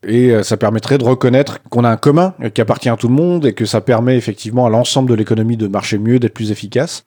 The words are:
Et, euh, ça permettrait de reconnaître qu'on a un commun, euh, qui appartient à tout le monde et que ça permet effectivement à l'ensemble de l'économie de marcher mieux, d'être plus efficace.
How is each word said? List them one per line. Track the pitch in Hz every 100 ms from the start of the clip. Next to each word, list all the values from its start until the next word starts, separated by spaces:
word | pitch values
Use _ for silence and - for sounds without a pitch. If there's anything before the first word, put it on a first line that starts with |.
| 101
Et, | 117 123
euh, | 113
ça | 98 107
permettrait | 107 110 - 139
de |
reconnaître | 120 127 127 131 143 - -
qu'on | 120
a | 120
un | 110
commun, | - 147 185 180
euh, | 117
qui | -
appartient | 113 123 123
à | 113
tout | 117
le | 135
monde | 175 175 143
et |
que | - 107
ça | 110
permet | 104 113 123 127
effectivement | 117 98 110 123 120
à |
l'ensemble | 110 120 143 131
de | 113
l'économie | 104 110 110 117
de | 104
marcher | 98 - 107
mieux, | 107 127
d'être | 117 -
plus | 107
efficace. | 101 101 120 160 -